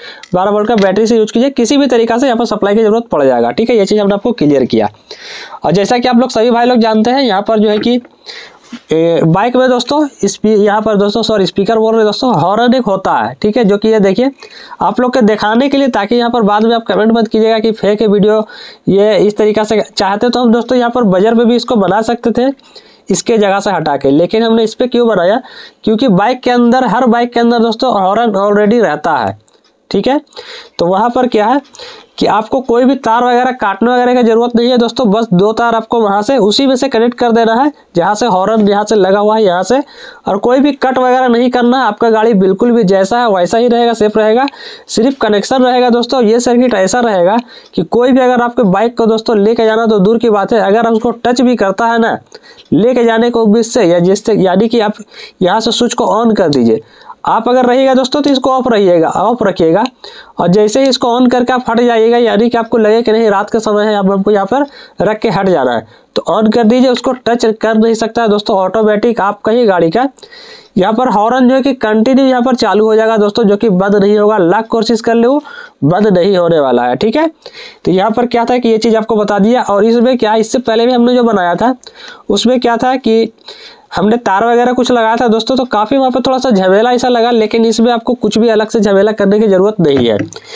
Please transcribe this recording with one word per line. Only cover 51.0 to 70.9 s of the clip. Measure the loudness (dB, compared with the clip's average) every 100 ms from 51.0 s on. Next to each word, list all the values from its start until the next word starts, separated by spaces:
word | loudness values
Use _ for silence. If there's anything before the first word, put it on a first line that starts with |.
| -2 -2
touch | -2 0
भी | 0 0
करता | -2 -2 -2
है | 0
ना | 0 -4 -10 -20 -20 -16 -4
लेके | 0 2 2
जाने | 0 2 0
को | 0 2
बीच | 2 0
से, | 0
या | 2 2
जिससे, | 2 0 0
यानी | 0 0 0 0
कि | 0
आप | -2 -6 -14 -20 -14 -4
यहाँ | -2 0
से | -2
स्विच | -2 -2
को | -2 -2
on | 0 0 2
कर | 0
दीजिए, | 2 2 0 -4 -20 -20 -8 -4
आप | -2 0
अगर | 0 2
रहिएगा | 2 2
दोस्तों | 2 0 -2
तो | 0
इसको | 0 0
ऑफ | 0 0
रहिएगा, | 2 2 2 2
ऑफ | 0 -2 0
रखिएगा। | -2 0 0 0 -2 -8 -20 -20 -14 -4
और | 0
जैसे | 2 2 2
ही | 0
इसको | 0 0
on | 0 2
करके | 0 -2
आप | -2 -2
हट | 0
जाइएगा, | 0 2 2 2
यानी | 0 0 0
कि | -2
आपको | -2 0
लगे | 2 2
कि | 0
नहीं | 0 2
रात | 0 -2
का | -4
समय | -2 0
है, | 0 0
अब | 0
हमको | 0 0
यहाँ | 0 0
पर | -2 -4 -8 -14 -4
रख | -4 -2
के | -2
हट | 0 0
जाना | 0 0
है, | -2 -6 -18 _ -8
तो | -2
on | 0 0
कर | 2
दीजिए, | 2 2 2
उसको | 0 -4 -4
touch | -4 -2 -2 -2
कर | -2 0
नहीं | 0
सकता | 0 -2 -2
है | 0
दोस्तों, | -2 -2 -2
automatic | 0 0 0 0 0 -2
आपका | -4 -4 -2
ही | 0 2
गाड़ी | 2 0
का | 0 -4 -6 -20 -20 -20 -20 -6 -2
यहाँ | 0